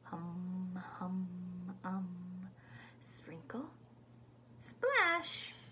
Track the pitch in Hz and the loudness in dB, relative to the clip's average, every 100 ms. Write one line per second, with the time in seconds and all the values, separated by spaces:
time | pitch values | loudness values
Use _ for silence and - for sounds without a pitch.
0 | - 175 175 175 180 185 185 185 - - | -4 -4 -2 -2 0 0 0 -2 -6 -4
1 | 185 185 185 180 180 180 180 190 185 190 | 0 2 0 -2 -4 -4 -6 -4 -2 0
2 | 180 - 180 185 190 - - - - - | 0 -4 -6 -8 -8 -12 -14 -14 -14 -14
3 | - - - 165 - 233 311 - - - | -8 -8 -8 -10 -4 -4 -4 -10 -20 -20
4 | - - - - - - - - 494 539 | -20 -20 -20 -20 -18 -12 -12 4 8 10
5 | 349 339 339 - - - - | 8 8 2 -4 -6 -8 -14